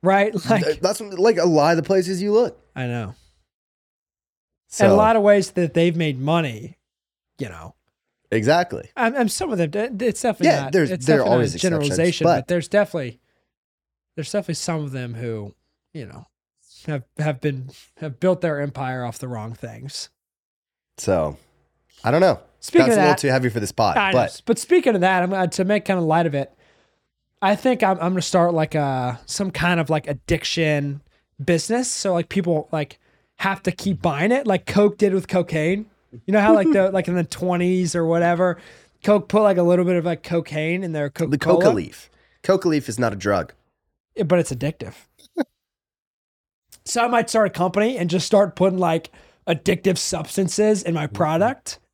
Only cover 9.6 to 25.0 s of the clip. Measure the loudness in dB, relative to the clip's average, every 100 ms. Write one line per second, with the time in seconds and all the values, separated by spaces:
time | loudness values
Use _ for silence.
9.6 | -2 -2 -6 -4 -4 -2 -4 2 2 2
10.6 | 0 0 2 0 2 4 4 2 2 0
11.6 | -2 0 -2 0 0 2 2 0 0 -4
12.6 | 0 0 0 -4 -10 -12 _ _ _ _
13.6 | _ _ _ _ _ -12 -6 -6 -4 -8
14.6 | -4 -6 -6 -8 -10 -8 -8 -8 -10 -16
15.6 | _ _ _ -16 -14 -18 -20 _ _ _
16.6 | _ -18 -8 -8 -10 -6 -4 -2 -6 -6
17.6 | -12 -18 -20 _ -14 -2 0 0 -2 -4
18.6 | -6 -6 -8 -6 -8 -10 -10 -10 -10 -12
19.6 | -14 -14 -14 -14 -16 _ _ _ _ _
20.6 | _ _ _ -10 -2 0 -2 -6 _ _
21.6 | _ _ _ _ -2 2 2 2 _ _
22.6 | 0 2 4 4 4 2 2 0 0 -2
23.6 | -6 0 0 2 2 2 0 -4 -2 -2
24.6 | 2 2 4 2